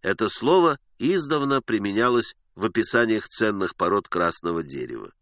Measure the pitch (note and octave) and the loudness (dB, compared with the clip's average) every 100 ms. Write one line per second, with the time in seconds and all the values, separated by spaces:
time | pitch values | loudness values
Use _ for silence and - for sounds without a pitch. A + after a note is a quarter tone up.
0 | F#2+ G2 A2 - A#2+ F#3 E3+ C#3 _ _ | -2 0 -2 0 4 4 4 0 _ _
1 | B2 F#3+ C#3+ D3+ C#3 C#3 - A2 G2+ G2+ | 0 0 0 -2 0 -2 0 -2 0 2
2 | B2 A#2+ A#2 - _ - G#2+ - A2 B2 | 2 2 0 -10 _ -6 -4 -2 0 2
3 | A#2 A2 - - A2 G#2 F#2 - F2+ G2+ | 2 0 -2 -2 0 0 -4 0 0 0
4 | - F2 E2+ - E2+ E2+ D2+ C#2 B1 A1+ | 0 -2 0 0 -4 -4 -6 -8 -10 -10
5 | G1+ _ | -14 _